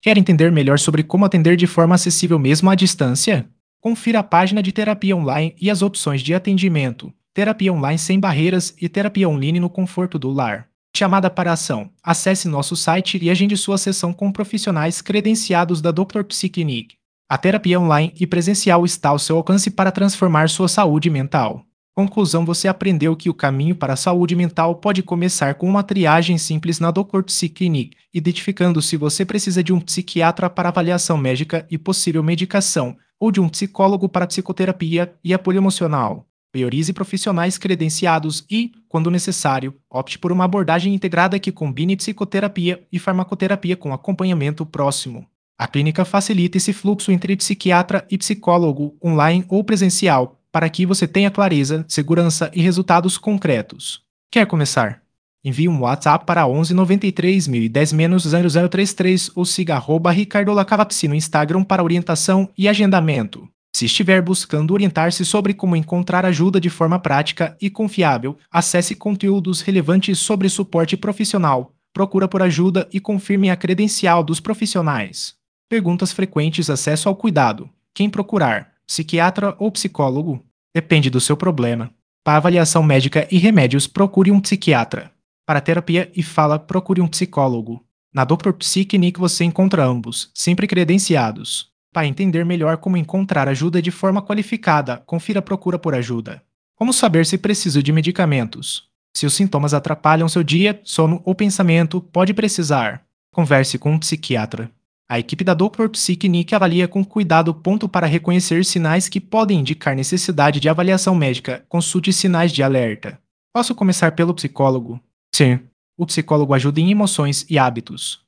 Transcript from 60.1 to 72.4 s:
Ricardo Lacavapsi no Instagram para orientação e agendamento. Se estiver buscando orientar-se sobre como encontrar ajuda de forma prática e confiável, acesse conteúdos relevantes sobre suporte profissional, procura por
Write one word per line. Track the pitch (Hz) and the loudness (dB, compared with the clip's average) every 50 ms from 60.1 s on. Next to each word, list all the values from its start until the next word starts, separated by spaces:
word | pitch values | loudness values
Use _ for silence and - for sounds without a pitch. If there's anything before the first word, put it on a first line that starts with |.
Ricardo | 170 185 208 196 - 208 202 196 | 2 2 0 0 0 0 0 2
Lacavapsi | 208 202 190 196 214 202 214 208 - - - | 2 2 2 2 2 0 0 0 0 -4 -2
no | 151 143 | 0 0
Instagram | 156 156 - - 151 151 147 170 190 | -2 -2 0 0 0 0 2 0 0
para | 190 190 196 185 175 | 0 2 0 0 2
orientação | 165 170 175 170 - 165 156 - - 190 190 190 190 _ - | 2 0 0 0 -2 -2 -2 0 2 2 2 2 -2 _ 0
e | 190 | 0
agendamento. | 202 208 202 214 196 190 185 160 160 147 131 110 98 - - - - _ _ _ _ | 2 2 4 4 4 4 4 2 2 0 0 -2 -6 -8 -16 -20 -20 _ _ _ _
Se | - - 120 | -6 -4 -2
estiver | 117 - - 202 175 190 185 | -2 0 0 2 4 4 4
buscando | 175 175 190 185 - - - 151 151 160 190 | 4 0 -2 -4 -2 -4 -2 -2 0 0 0
orientar-se | 202 202 190 - 175 160 170 170 - 185 | 2 0 0 0 0 0 0 0 -2 -4
sobre | 175 - 208 196 202 196 | -2 0 0 0 0 -4
como | 196 - 185 175 | -2 -2 0 0
encontrar | 165 156 160 180 175 180 180 180 180 185 | 0 0 -2 -2 -4 -2 0 -2 0 2
ajuda | 185 175 143 170 196 190 190 | 0 2 2 2 2 2 0
de | 170 175 | -2 -2
forma | - - 165 160 175 180 | -2 0 0 0 0 0
prática | 180 156 139 143 147 - - - 170 156 160 _ | 0 0 0 0 0 -2 -4 -4 -6 -6 -4 _
e | 202 202 | -8 -8
confiável, | 196 - 220 202 202 - 180 151 131 117 117 135 147 _ _ _ | -4 -4 -6 -4 0 0 2 2 2 0 -2 -6 -10 _ _ _
acesse | - 170 170 - - 175 175 - 208 | -2 -2 0 2 0 0 0 -2 -6
conteúdos | - - 208 208 190 - 196 196 202 165 180 185 160 | -6 -4 -4 -4 0 0 0 0 0 0 -2 -4 -4
relevantes | - - 196 190 151 147 175 190 190 - 190 - | -2 0 0 0 2 2 2 2 2 0 -2 -2
sobre | - - 214 190 190 190 | -2 -2 -2 0 0 0
suporte | - - 196 - - 165 165 156 - | 0 -2 -6 -2 0 -2 0 0 -2
profissional, | - - 208 202 - 220 - - 202 175 151 135 127 123 - _ _ _ _ | -4 -4 -6 -4 -4 -4 -2 0 0 2 2 2 0 -2 -6 _ _ _ _
procura | _ - 196 196 - 196 190 | _ -4 -2 0 0 0 0
por | 185 - 190 | 0 0 0